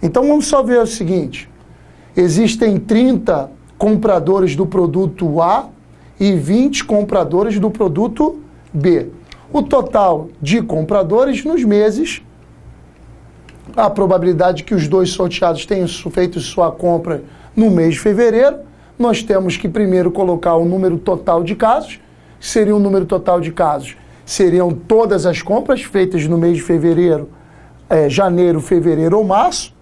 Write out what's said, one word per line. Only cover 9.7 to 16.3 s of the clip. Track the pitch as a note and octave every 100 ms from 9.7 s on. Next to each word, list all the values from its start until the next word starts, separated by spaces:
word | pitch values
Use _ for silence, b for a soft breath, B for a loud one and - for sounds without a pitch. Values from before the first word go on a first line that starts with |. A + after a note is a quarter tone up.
| C#4 - A3+ G3 D#3 D#3+ -
de | C#3+ A3
compradores | A3+ D#3+ D#3 G#3 F3+ G#3+ C#4 B3+
nos | D4+ E4
meses, | A#3+ G#3 G#3+ G#3+ E4 - - - - - - - - - - - - - - - - -
a | G#3+
probabilidade | G3+ F#3+ F3 F3 E3+ F3+ F3+
que | -
os | G3+ D3
dois | F#3+ F3+
sorteados | - F3+ F3 F3+ E3 -
tenham | G3 F3
su-, | - -
feito | D#3 F3+